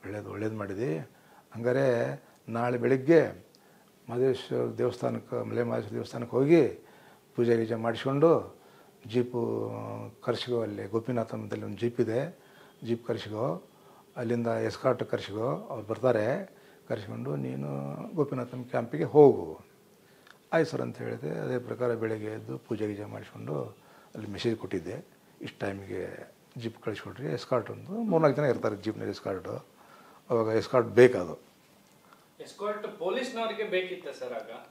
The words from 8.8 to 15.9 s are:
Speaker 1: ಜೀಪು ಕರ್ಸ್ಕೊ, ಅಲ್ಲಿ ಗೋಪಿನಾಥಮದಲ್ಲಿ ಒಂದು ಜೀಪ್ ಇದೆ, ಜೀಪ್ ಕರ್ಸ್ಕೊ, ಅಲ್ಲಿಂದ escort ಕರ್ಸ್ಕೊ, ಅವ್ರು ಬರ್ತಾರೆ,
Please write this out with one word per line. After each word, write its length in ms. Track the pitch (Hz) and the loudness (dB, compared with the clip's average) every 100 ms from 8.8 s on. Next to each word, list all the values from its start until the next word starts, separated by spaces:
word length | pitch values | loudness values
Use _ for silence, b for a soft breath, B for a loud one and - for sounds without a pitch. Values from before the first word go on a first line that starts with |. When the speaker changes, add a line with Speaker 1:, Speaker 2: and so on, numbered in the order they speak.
| B - - | B -20 -2
Speaker 1:
ಜೀಪು 640 | 117 120 120 117 113 110 110 110 110 101 - | 0 0 -2 -2 -2 -4 -8 -8 -10 -12 -8
ಕರ್ಸ್ಕೊ, 380 | - 110 - 120 | -4 -4 -2 -2
ಅಲ್ಲಿ 260 | 107 101 101 | -2 -6 -2
ಗೋಪಿನಾಥಮದಲ್ಲಿ 800 | 110 110 120 110 113 107 107 | -2 0 -2 -2 -6 -6 -6
ಒಂದು 120 | 104 101 | -6 -2
ಜೀಪ್ 240 | 117 120 | -2 0
ಇದೆ, 380 | 110 117 160 - B B B B | 2 2 -2 -8 B B B B
ಜೀಪ್ 220 | 113 117 - | -4 -4 -2
ಕರ್ಸ್ಕೊ, 600 | 101 107 107 135 175 - B B B B - | -6 -4 -4 -4 -4 -10 B B B B -8
ಅಲ್ಲಿಂದ 300 | 113 120 117 | -2 0 0
escort 560 | 113 113 - 131 117 | 0 -2 0 0 0
ಕರ್ಸ್ಕೊ, 640 | - - - 107 120 160 220 | -2 -4 -4 -4 -2 -4 -6
ಅವ್ರು 180 | 123 | -10
ಬರ್ತಾರೆ, 680 | 98 | -6